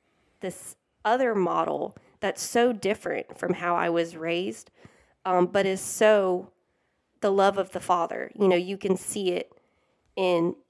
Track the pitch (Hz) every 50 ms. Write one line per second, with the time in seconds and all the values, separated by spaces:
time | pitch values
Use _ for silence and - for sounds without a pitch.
0 | _ _ _ _ _ _ _ _ - 185 175 - - - - _ _ _ _ _
1 | - 208 233 254 269 240 220 202 185 170 165 165 165 160 147 147 - - - -
2 | - _ _ _ - 196 - - - - - 240 240 247 240 202 - 190 214 208
3 | - - - - - - - - - 180 180 - 180 175 175 170 175 170 170 170
4 | 170 165 170 160 160 165 170 175 185 208 220 - - - _ _ - - _ _
5 | _ _ _ _ _ 190 185 180 180 180 - 202 196 190 190 190 - - - -
6 | 226 214 214 208 196 185 180 180 190 - _ _ _ _ _ _ _ _ _ _
7 | _ _ _ _ - 208 196 196 196 196 196 196 190 190 - 180 - - 180 175
8 | 165 170 - - - - - - 202 190 180 175 175 180 202 196 - 196 185 185
9 | - - - 208 196 180 175 175 - - _ _ _ _ _ _ _ _ _ _
10 | _ _ _ - 196 180 175 165 165 175 - - _ _